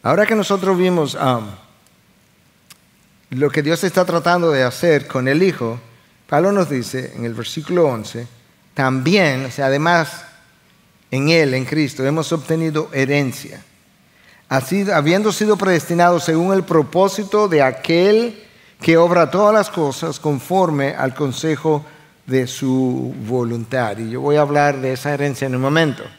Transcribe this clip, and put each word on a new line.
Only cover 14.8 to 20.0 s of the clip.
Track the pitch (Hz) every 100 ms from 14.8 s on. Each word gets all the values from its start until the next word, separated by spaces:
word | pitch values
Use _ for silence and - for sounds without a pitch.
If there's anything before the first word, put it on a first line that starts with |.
| 196
habiendo | 170 147 185 214
sido | 175 214 202
predestinados | 190 170 - 170 175 175
según | - 160 180
el | 196
propósito | 175 165 139 180 190 196 202 208 208
de | 160
aquel | 131 - - 170 196 220 233 - - _ _ _
que | - 165
obra | 170 175 160
todas | 180 208
las | 214 196
cosas | - 147 131